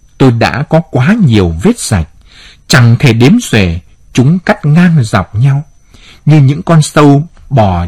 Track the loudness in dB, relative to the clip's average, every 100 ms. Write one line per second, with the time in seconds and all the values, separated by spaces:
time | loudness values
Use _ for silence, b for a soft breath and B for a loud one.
0 | _ -2 0 0 -2 -4 -2 -2 -2 -2
1 | -2 0 0 0 -2 -2 -2 -4 -4 -6
2 | -6 -12 B B B B -2 2 2 2
3 | 0 2 2 2 0 -2 -2 -4 -12 _
4 | _ -2 0 0 -2 -4 0 2 2 0
5 | 0 -4 -4 -2 -2 -2 -6 _ b b
6 | b b 0 2 2 0 0 0 0 2
7 | 2 2 -2 -14 -6 -2 0 -2